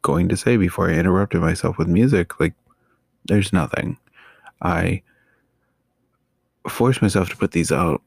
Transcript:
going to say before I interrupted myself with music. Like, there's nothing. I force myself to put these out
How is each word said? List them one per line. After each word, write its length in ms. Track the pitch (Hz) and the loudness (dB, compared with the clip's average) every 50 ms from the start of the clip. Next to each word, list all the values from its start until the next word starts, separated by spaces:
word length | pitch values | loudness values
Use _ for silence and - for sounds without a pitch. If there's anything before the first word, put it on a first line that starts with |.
going 260 | - - 71 82 90 90 | 0 0 0 0 2 0
to 80 | 90 | 0
say 200 | - - 117 123 | 0 2 2 2
before 340 | 113 95 90 - - 92 87 | 4 2 0 0 -2 -2 0
I 40 | 82 | 0
interrupted 460 | 80 85 92 90 95 101 - - 90 | 2 2 2 2 2 0 0 -2 0
myself 380 | 85 82 82 - - - 90 - | 0 0 -2 0 -2 -4 -2 -2
with 80 | 80 | -2
music. 540 | 85 87 95 117 135 135 95 85 - - - | 0 2 2 4 4 2 0 0 -2 -2 -2
Like, 140 | 76 80 - _ _ _ _ _ _ _ _ _ _ _ _ _ _ | -2 -2 -2 _ _ _ _ _ _ _ _ _ _ _ _ _ _
there's 260 | - - 104 98 - | 0 0 0 2 2
nothing. 440 | - 90 76 - - - - - - _ _ _ _ - - - _ _ _ - _ _ | 0 -2 -2 -2 -4 -6 -6 -6 -8 _ _ _ _ -20 -20 -20 _ _ _ -20 _ _
I 420 | - 87 87 85 87 87 - - _ _ _ _ _ _ _ _ _ _ _ _ _ _ _ _ _ _ _ _ _ _ _ _ _ _ _ _ _ _ _ _ _ - | -4 -4 -2 0 -2 -2 -4 -4 _ _ _ _ _ _ _ _ _ _ _ _ _ _ _ _ _ _ _ _ _ _ _ _ _ _ _ _ _ _ _ _ _ -14
force 320 | - - 120 127 127 - | -2 0 2 2 2 2
myself 280 | - 104 - 104 92 87 | 0 0 2 0 -2 -2
to 80 | - | -4
put 160 | - 107 - | -4 -4 -2
these 180 | - 85 82 - | 0 -2 0 0
out 320 | 78 69 82 82 69 - _ | 0 0 0 0 -2 -4 _